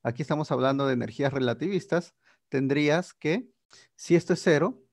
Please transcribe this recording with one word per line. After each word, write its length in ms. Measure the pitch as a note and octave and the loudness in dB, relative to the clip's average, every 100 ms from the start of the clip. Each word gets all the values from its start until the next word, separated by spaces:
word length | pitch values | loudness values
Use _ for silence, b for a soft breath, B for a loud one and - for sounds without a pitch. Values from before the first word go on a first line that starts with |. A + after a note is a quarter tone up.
aquí 180 | A#2 B2 | -6 -6
estamos 300 | D#3 D3+ D3+ | -4 -4 -2
hablando 340 | C3 C3 C#3 C#3 | 0 0 0 0
de 80 | |
energías 380 | B2 A2 B2 C#3 | -2 -4 -2 -2
relativistas, 800 | C3+ B2 A2+ E3 F#3+ - E3+ - _ b b _ | 0 -2 -2 -2 -4 -2 -4 -4 _ b b _
tendrías 640 | C3+ C3+ C#3+ D3 D#3+ F3+ | -2 0 2 2 0 -2
que, 360 | - D3+ G3 - _ _ b b - | -6 -2 -2 -4 _ _ b b -12
si 200 | - E3 | 2 2
esto 180 | - | 2
es 80 | F3+ | 0
cero, 420 | F#3 D3 F#3 - _ | 2 2 2 -4 _